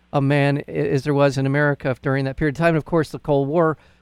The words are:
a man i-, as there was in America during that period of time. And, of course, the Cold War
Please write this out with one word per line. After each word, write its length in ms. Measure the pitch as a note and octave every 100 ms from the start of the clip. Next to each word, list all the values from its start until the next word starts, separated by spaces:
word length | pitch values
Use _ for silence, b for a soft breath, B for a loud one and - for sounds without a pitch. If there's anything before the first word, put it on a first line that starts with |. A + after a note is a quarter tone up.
| -
a 80 | C#3+
man 420 | C#3 C#3+ C#3+ C#3+ -
i-, 40 |
as 320 | D#3+ D#3+ C#3+
there 100 | D3+ C#3
was 220 | C#3+ C3+
in 80 | C3+
America 480 | C#3+ D3 C#3 C#3 B2
during 220 | C#3 C#3 C3+
that 120 | C3
period 180 | D#3 B2+
of 40 |
time. 160 | E3 D#3+
And, 20 |
of 80 | -
course, 240 | E3+ D3
the 100 | C3+
Cold 300 | - C#3 C#3
War 280 | E3+ D#3+ C#3+ b b